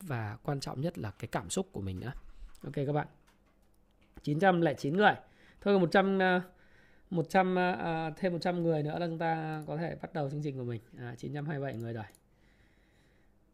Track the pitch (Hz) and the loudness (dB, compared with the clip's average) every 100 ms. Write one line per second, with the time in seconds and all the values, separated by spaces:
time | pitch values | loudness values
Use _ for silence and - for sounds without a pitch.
0 | 185 120 107 110 - 143 151 123 160 - | -6 -4 -4 -6 -6 -4 -6 -4 -4 -4
1 | 110 - 113 160 90 - 190 - 95 92 | -8 -8 -6 -6 -2 -4 -4 -6 -6 -6
2 | 117 - - - - - 139 147 139 147 | -8 -10 -14 -16 -16 -12 -8 -4 0 0
3 | - - _ _ _ _ _ _ _ _ | -2 -12 _ _ _ _ _ _ _ _
4 | _ - - 151 190 175 165 127 143 180 | _ -10 -4 4 4 6 4 2 0 6
5 | 202 123 - _ - - 202 196 170 196 | 6 6 -4 _ -20 -4 2 4 6 6
6 | 196 190 185 180 175 - - - - - | 4 4 4 4 0 -12 -20 -20 -20 -20
7 | - 175 151 190 185 180 180 190 170 160 | -4 -2 2 4 4 4 2 0 -2 -2
8 | 160 151 185 170 185 175 165 156 147 165 | -4 -2 -2 0 -2 0 2 2 0 -2
9 | 170 165 165 160 156 156 151 151 165 143 | -4 -2 -2 -2 -4 -6 -6 -6 -4 -6
10 | - 165 139 147 147 131 120 117 - 143 | -8 -4 -4 -4 -4 -4 -6 -8 -10 -14
11 | 120 135 139 147 147 143 139 113 117 113 | -12 -10 -8 -8 -6 -4 -6 -6 -6 -8
12 | 101 - _ _ _ _ _ _ _ _ | -10 -16 _ _ _ _ _ _ _ _
13 | _ _ _ _ _ | _ _ _ _ _